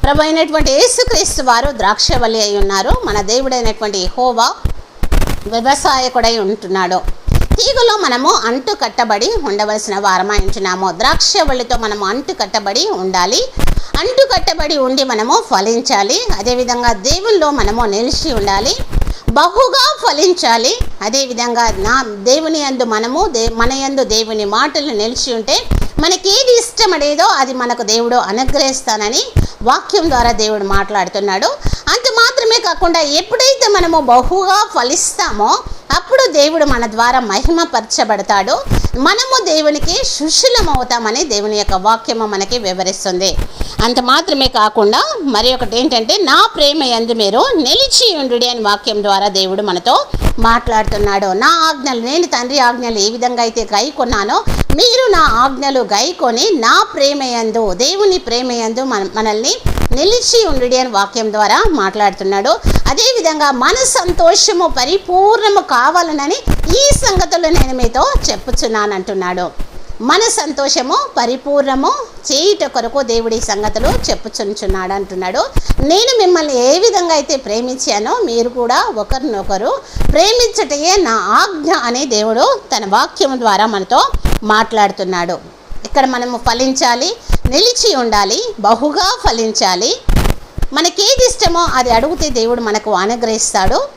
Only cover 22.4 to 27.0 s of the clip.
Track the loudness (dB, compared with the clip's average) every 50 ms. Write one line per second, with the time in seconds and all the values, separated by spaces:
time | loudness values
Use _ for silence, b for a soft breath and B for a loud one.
22.4 | 2 -2 -2 -2 -2 -4 -2 -2 -2 -2 0 -2 -2 -2 -2 0 -2 0 0 0
23.4 | -2 -2 2 2 2 2 2 0 -4 -2 0 -2 0 0 0 -2 -2 -2 -4 -4
24.4 | -2 -2 0 0 0 0 -2 -4 -4 -2 -2 -2 -4 -4 -4 -4 -4 -4 -4 -6
25.4 | -2 -2 -2 -2 0 -2 0 0 B B B -2 0 0 0 0 0 -2 0 0
26.4 | 4 4 4 4 2 -2 -2 0 0 0 0 0